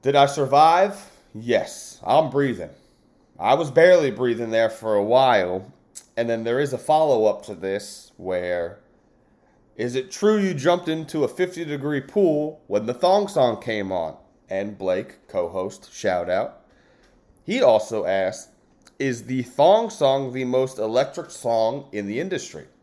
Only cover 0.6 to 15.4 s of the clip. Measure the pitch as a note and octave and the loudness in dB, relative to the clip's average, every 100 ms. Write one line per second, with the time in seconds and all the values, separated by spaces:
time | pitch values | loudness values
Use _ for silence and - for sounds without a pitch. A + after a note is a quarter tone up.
0.6 | D#3+ E3+ G3+ G3+ - _ _ G#2+ A#2 A2 | 6 6 2 -2 -18 _ _ -14 0 0
1.6 | - - - - F2+ C3+ D3+ C#3 C#3 G2+ | 0 -12 -18 -14 2 2 4 0 -2 -4
2.6 | D#2 - _ _ _ _ _ _ G2 C#3+ | -10 -16 _ _ _ _ _ _ 0 2
3.6 | D#3 C3 F3 F3+ C#3+ G#2+ B2 A2+ A#2 A2+ | 2 6 8 8 4 -2 -2 -2 -2 0
4.6 | A2+ - A2 G#2 G#2 B2 C3 A2+ F2+ F#2 | 0 -2 -2 0 2 4 4 2 0 -6
5.6 | G2 _ _ - _ - A#2 A#2 A2+ B2 | -10 _ _ -20 _ -6 -4 -2 -2 -2
6.6 | C#3+ B2+ - D3+ D#3 A#2+ G#2+ G2+ - F#2+ | -2 -6 0 2 2 4 2 0 -8 -10
7.6 | F#2+ G2+ - - - _ F2+ F2+ F2+ F2 | -6 -6 -8 -20 -20 _ -6 -4 -4 -4
8.6 | E2+ - _ _ _ _ _ _ _ _ | -6 -10 _ _ _ _ _ _ _ _
9.6 | _ - A#2+ B2+ C3 - G#3 G#3+ G3 D#3 | _ -8 -6 -4 -8 -2 2 2 0 0
10.6 | C#3 F3 E3+ D#3+ D3+ D#3 C#3 - F3+ F3+ | 0 0 -2 -8 -6 -4 -4 -2 -6 -4
11.6 | E3 C#3+ C#3 D3 C3 G#3 F#3 D3+ D3+ - | -10 -8 -4 -6 -4 0 2 2 -4 -8
12.6 | _ G#2 G#2+ B2 F3+ G3 G3+ - B2 G#2 | _ -4 -4 -2 2 2 2 0 0 0
13.6 | - G#2+ F#2+ F#2 D#2+ D#2 _ _ _ F#2+ | -6 -6 -4 -4 -6 -10 _ _ _ -6
14.6 | G#2 G2+ F#2+ F#2 A2 - _ G2 | -6 -6 -2 -2 -4 -16 _ -4